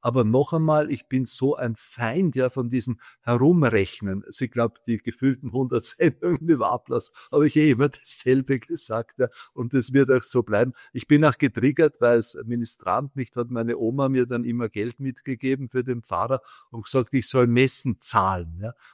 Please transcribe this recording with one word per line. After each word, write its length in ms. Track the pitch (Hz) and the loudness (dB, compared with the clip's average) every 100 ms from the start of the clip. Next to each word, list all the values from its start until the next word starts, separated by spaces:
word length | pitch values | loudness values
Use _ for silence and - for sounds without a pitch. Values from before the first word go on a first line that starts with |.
Aber 240 | 120 123 | -2 0
noch 280 | 110 123 143 | 2 2 2
einmal, 380 | 165 160 151 151 | 0 2 2 2
ich 180 | 143 _ | -4 _
bin 160 | 131 127 | -2 -2
so 300 | - 135 147 | -2 -2 0
ein 180 | 123 113 | -4 -6
Feind, 600 | - - 117 139 185 131 | -12 -6 -4 0 0 0
ja, 140 | 127 | -2
von 200 | 135 120 | -2 -2
diesem 300 | 123 120 113 - _ | -2 -4 -8 -12 _
Herumrechnen. 1000 | - 120 139 175 131 110 98 - 101 95 | -2 2 4 4 4 2 0 -4 -6 -6
Also 200 | - - | -8 -8
ich 60 | 123 | -6
glaub, 340 | 120 117 _ | -2 -2 _
die 140 | - 113 | -6 -4
gefühlten 540 | - - 135 131 131 | -4 -4 -2 -2 -6
hundert 320 | 120 131 120 | -4 -2 -2
<laughs> 140 | - - | -4 0
Sendungen 500 | 165 - 175 165 160 | 0 0 -4 -2 0
über 220 | 147 107 | 0 0
Ablass 420 | 120 _ 127 - - - | -4 _ -6 -6 -12 -2
habe 140 | 131 147 | 2 4
ich 100 | 151 | 4
eh 140 | 156 | 4
immer 180 | 120 143 | 4 2
dasselbe 720 | - - - - 131 131 135 | -2 -10 -6 0 0 2 -4
gesagt, 580 | - 110 - 113 117 - | -4 -8 -6 -6 -8 -4
ja. 100 | 123 - - | -4 -4 -20
Und 200 | - 120 | -10 -2
das 180 | 135 120 | -2 2
wird 180 | 131 131 | 2 4
auch 120 | 127 | 4
so 200 | - 127 | 2 -2
bleiben. 300 | 110 104 127 - - | 0 0 0 -2 -12
Ich 160 | 127 - | -12 2
bin 160 | 147 | 4
auch 120 | 156 127 | 4 2
getriggert, 640 | 139 110 123 147 156 _ | -2 2 0 4 2 _
weil 160 | 120 120 | 4 4
als 220 | 113 - | 2 -8
Ministrant 720 | 110 120 117 - 92 101 139 139 | -6 -6 -4 -6 -2 -2 -4 -8
nicht 200 | 123 - | -8 -6
hat 140 | 120 | -6
meine 260 | 120 113 117 | -4 -4 -2
Oma 320 | 113 131 135 | -2 0 0
mir 180 | 135 123 | 0 0
dann 180 | 123 | -2
immer 240 | 120 117 117 | -4 -4 -4
Geld 320 | - 113 120 | -4 -8 -6
mitgegeben 680 | 135 127 - 127 135 135 131 | -10 -10 -8 -6 -2 -4 -4
für 140 | 127 | -6
den 200 | 127 120 | -4 -6
Pfarrer 400 | - 87 110 135 - - _ | -4 -4 -2 -4 -6 -20 _
und 140 | 117 | -14
gesagt, 280 | 107 135 120 | -4 -2 0
ich 140 | 135 - | -2 0
soll 180 | 131 120 | 2 4
Messen 540 | 120 131 - 135 113 | 4 2 0 -4 -6
zahlen, 580 | - 113 95 95 82 82 | -2 0 0 -2 -8 -10
ja. 100 | 104 - _ | -12 -14 _